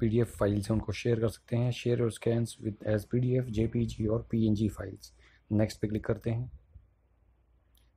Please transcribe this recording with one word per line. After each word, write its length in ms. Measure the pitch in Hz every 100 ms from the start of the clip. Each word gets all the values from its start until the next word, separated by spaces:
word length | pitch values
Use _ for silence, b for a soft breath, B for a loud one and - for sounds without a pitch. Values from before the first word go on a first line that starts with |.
पीडीएफ़ 360 | 113 113 113 -
files 340 | 104 104 98
हैं 60 | 110
उनको 160 | -
share 280 | 98 120 113
कर 80 | 113
सकते 280 | - - 120
हैं। 160 | 123
Share 260 | 120 123 120
your 140 | 117 -
scans 380 | 120 117 113 -
with 240 | 110 104 107
as 100 | 107
पीडीएफ़, 420 | - 123 127 127 127
जेपीजी 600 | 107 117 120 117 - 110
और 220 | 117 -
पीएनजी 380 | 113 110 104 107
files। 440 | - 98 - - _ b b -
Next 280 | 104 107 -
पे 80 | 104
click 160 | 107
करते 260 | - 107 117
हैं। 200 | 113 127 - _ - _ _ _ _ _ _ _ _ _ _ _